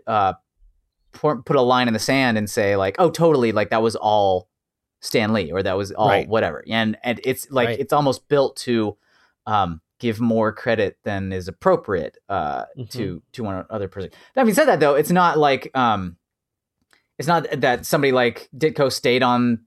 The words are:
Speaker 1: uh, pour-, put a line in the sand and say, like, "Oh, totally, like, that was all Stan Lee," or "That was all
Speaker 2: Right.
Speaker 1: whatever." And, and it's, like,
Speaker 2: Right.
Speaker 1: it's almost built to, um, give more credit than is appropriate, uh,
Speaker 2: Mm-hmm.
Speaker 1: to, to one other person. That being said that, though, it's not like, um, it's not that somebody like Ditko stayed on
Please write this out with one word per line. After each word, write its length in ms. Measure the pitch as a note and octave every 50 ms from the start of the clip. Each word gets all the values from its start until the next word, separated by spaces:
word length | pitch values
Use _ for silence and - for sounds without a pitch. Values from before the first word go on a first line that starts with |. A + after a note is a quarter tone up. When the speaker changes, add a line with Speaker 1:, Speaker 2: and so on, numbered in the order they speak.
| - -
Speaker 1:
uh, 260 | A2+ G#2+ G2 F#2+ F2+ - _ _ _ _ _ _ _ _ _ _ _ _ _ _ -
pour-, 280 | - - D3+ D3+ -
put 140 | B2+ - D#3
a 60 | C#3
line 260 | B2+ A#2+ B2 B2 B2+ A#2+
in 60 | A2
the 60 | G#2+
sand 380 | - - C3+ C3+ C3+ B2 A2+ G#2+
and 120 | G#2+ G2+
say, 260 | - - G#2+ G2 G2+
like, 200 | G2 F#2+ G2 G2 -
"Oh, 100 | B2+ B2
totally, 420 | - - E3 E3+ D#3 C3+ A#2+ A2+
like, 180 | G#2 G#2+ G#2 G2+
that 100 | A#2+ A2+
was 140 | A2 A2+ A2
all 520 | - - G#2+ G#2+ G#2+ G2+ G2 F#2+ F#2 F2+ _ _ _ _ _ _ _ _ _ _ _
Stan 320 | - - - C3 A2 G#2 A2
Lee," 180 | A2 F#2 D2
or 120 | D#2+ F#2+ G2
"That 140 | G2 F#2 G2
was 140 | G2+ F#2+
all 180 | - - G#2+ G#2
Speaker 2:
Right. 180 | G2 - - -
Speaker 1:
whatever." 360 | G#2 A2+ G#2 F2+ D2+ - - -
And, 280 | G#2+ A2+ A2+ A2 G#2+ - -
and 160 | A#2+ A#2+ - -
it's, 260 | B2+ C3 - - -
like, 160 | C#3 C3 A#2+ A#2+
Speaker 2:
Right. 100 | A#2 G#2+
Speaker 1:
it's 140 | C3+ - D#3
almost 340 | D3 D3 C#3 B2 - - _
built 260 | D3 C#3+ C#3 A#2 - -
to, 400 | - - A#2+ A2+ G#2+ G#2 G2+ - _ _ _ _ _ _ _ _ _ A2+
um, 340 | G#2+ G#2 F#2+ E2+ E2+ D#2+ - _ _ _
give 200 | - A#2 A2 G2+
more 320 | B2 A#2 A2+ A2+ A2 A2 G#2+
credit 440 | - - B2+ A2+ A2 G#2 F#2 - _ _
than 260 | A2+ G#2 G2 G2 F#2+ F#2+
is 140 | F#2+ F2+ F#2
appropriate, 720 | - - - F#3+ F#3 - - - G2+ E2+ D2+ - - _ _ -
uh, 360 | G2 F#2+ D#2+ D2 C#2+ B1 G#1+ - - -
Speaker 2:
Mm-hmm. 60 | B2 G#2 - A#2+
Speaker 1:
to, 260 | A2 F#2+ F2+ E2 - _
to 120 | - - A#2
one 220 | G2+ F#2+ F#2 - -
other 160 | - G#2+ G2+ F#2
person. 240 | - G2+ F#2 D#2+ - - - _ _
That 80 | - C4
being 100 | A3+ G3+
said 120 | - D#4
that, 140 | C#4 G3+ D3+
though, 140 | D#3 C#3+ D3
it's 160 | C#3 D#3 D3
not 300 | F3 F3+ F3+ E3+ C#3+ D#3
like, 360 | D3+ C#3+ C3+ C3 - - -
um, 420 | C3 B2+ A#2+ G#2+ G2+ F#2+ F2+ F2 - _ _ _ _ _ _ _ _ _ _ _ _ _ _ _ _ _ _ _ -
it's 100 | C3 D3
not 200 | F3 E3 D#3 - - C#3
that 220 | B2+ C3+ B2 A#2+ -
somebody 260 | - - D#3 C#3 C#3
like 360 | B2+ B2+ B2 A#2+ A2+ - - - -
Ditko 360 | B2+ C3+ D#3+ - - C#3+ C3
stayed 320 | B2 - - C3 A#2+ B2+ C3
on 380 | B2 B2 A#2+ B2 A#2+ A#2+ A2+ -